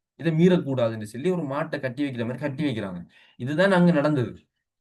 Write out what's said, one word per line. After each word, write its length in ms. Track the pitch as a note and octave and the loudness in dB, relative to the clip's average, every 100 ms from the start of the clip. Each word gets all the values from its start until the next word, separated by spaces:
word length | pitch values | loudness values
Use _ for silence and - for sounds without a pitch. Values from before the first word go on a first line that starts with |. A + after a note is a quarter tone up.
| _ - | _ -6
இதை 120 | D#3+ | -2
மீறக்கூடாதுன்னு 680 | D#3+ F3+ F3 C3+ C3 A#2 A2+ | 4 4 4 0 -2 -2 -2
சொல்லி 280 | G#2+ A#2+ E3 | -10 -6 -4
ஒரு 120 | F3+ | -2
மாட்டை 380 | D3 C#3 D#3+ D3 | -4 -6 -6 -6
கட்டி 240 | C3 A#2+ | -6 -4
வைக்கிற 160 | C#3+ A#2+ | -6 -4
மாதிரி 180 | A#2 C3 | -6 -6
கட்டி 260 | D3 C3 | -6 -4
வைக்கிறாங்க. 420 | C#3+ A2 G2+ F2+ - _ _ - | -4 -4 -6 -8 -14 _ _ -10
இதுதான் 360 | B2 D3+ G3 | -4 2 4
அங்க 200 | F#3 F3 | 6 6
நடந்தது. 460 | D3+ D3 D3 G#2+ F2 _ _ _ _ | 6 4 2 -2 -6 _ _ _ _